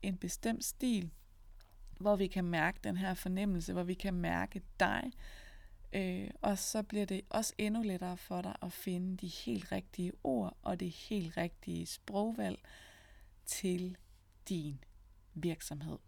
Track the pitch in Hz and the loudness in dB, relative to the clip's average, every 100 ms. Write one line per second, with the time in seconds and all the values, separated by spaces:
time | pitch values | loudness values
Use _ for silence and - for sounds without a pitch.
0 | 196 185 180 - 226 226 - - 254 226 | 0 0 -2 0 0 0 0 0 2 2
1 | 170 - - - - - - - - - | 0 -6 -18 -20 -18 -18 -18 -16 -14 0
2 | 185 208 190 - 180 170 175 - 214 180 | 4 6 6 4 2 6 4 2 0 2
3 | 190 185 - 185 208 180 165 180 175 185 | 2 0 0 2 4 2 2 0 2 0
4 | 196 180 170 170 190 190 - - 190 - | 2 2 2 2 0 -4 -10 4 4 6
5 | 254 - - - - - - - - - | 0 -6 -12 -12 -16 -16 -16 -16 -4 0
6 | 190 185 196 - - 196 - 220 208 208 | 0 0 -4 0 2 2 2 0 0 0
7 | 202 190 - - 220 - 214 220 220 185 | 2 0 2 0 0 2 2 2 2 0
8 | 180 180 - 180 180 - 180 - - 180 | -2 -4 -4 -2 -2 -4 -6 -4 -2 0
9 | 185 185 175 - - 220 175 190 185 - | 0 -2 -4 -6 -2 -2 0 -4 -4 -4
10 | 180 - - 254 190 - - 185 180 - | -4 0 0 2 2 -2 -2 0 -2 -6
11 | - 214 165 - 175 - - 170 165 - | -2 -2 0 0 -2 -2 -6 -4 -4 -6
12 | - 202 214 226 202 - - - - - | -2 2 2 2 0 -2 -8 -18 -18 -20
13 | - - - - - - 190 180 185 185 | -20 -20 -20 -16 -6 0 2 2 0 -6
14 | - - - - - 180 151 139 - - | -14 -20 -20 -18 -2 0 0 -4 -10 -20
15 | - - - - 170 160 - 143 156 156 | -20 -20 -12 -2 0 0 -4 -6 -6 -8